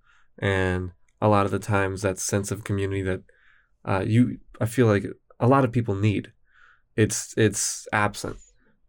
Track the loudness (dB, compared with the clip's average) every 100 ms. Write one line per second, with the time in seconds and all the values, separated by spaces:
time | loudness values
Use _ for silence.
0 | _ _ _ -4 0 0 0 -2 -6 -12
1 | _ -2 2 2 2 -2 -2 0 0 -2
2 | -4 -4 -2 -2 -2 -6 -4 -4 -2 -4
3 | -4 -4 -8 _ _ _ _ _ -4 -2
4 | 2 2 2 0 -12 -6 -2 2 4 4
5 | 0 -10 _ 0 4 4 2 0 -2 0
6 | 0 0 -4 _ _ _ _ _ _ 0
7 | 0 0 -6 2 2 2 -4 -6 -4 0
8 | 0 -2 -10 -12 -18 _ _ _